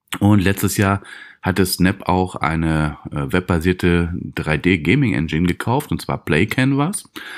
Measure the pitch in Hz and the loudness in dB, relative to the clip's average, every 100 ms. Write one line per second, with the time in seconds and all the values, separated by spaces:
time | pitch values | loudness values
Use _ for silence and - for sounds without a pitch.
0 | - - 101 104 92 101 101 - 98 101 | -12 0 4 4 2 0 -2 2 0 0
1 | - - - - 95 92 92 - 90 101 | -4 -20 -20 -8 -2 2 0 2 0 0
2 | - 90 92 - 76 82 80 78 76 73 | -2 0 0 -2 -2 0 0 0 0 -4
3 | - 73 69 90 - 87 87 - 90 87 | -10 -6 -2 -2 0 0 2 2 2 2
4 | 85 87 - - 78 78 87 87 76 131 | 0 -4 -8 -6 -2 0 2 2 2 2
5 | 131 67 80 76 87 - - 131 - 78 | 2 0 -2 0 0 0 -2 -2 -2 -6
6 | - 69 - 76 113 - 131 139 151 214 | -4 -6 0 0 2 0 0 0 -2 -4
7 | - - - | -12 -18 -16